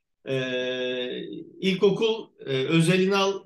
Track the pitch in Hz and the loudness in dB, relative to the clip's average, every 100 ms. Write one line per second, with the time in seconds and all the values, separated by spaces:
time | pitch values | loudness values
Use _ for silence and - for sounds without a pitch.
0 | _ _ - 135 131 127 127 127 127 127 | _ _ -6 -4 -2 -4 -4 -4 -4 -4
1 | 123 - - 113 - - 190 185 208 - | -6 -8 -10 -12 -16 -4 -2 2 2 4
2 | 226 226 - _ 135 135 131 165 160 185 | 0 -2 -6 _ -4 -2 2 4 4 4
3 | 185 196 196 190 | 4 2 2 -2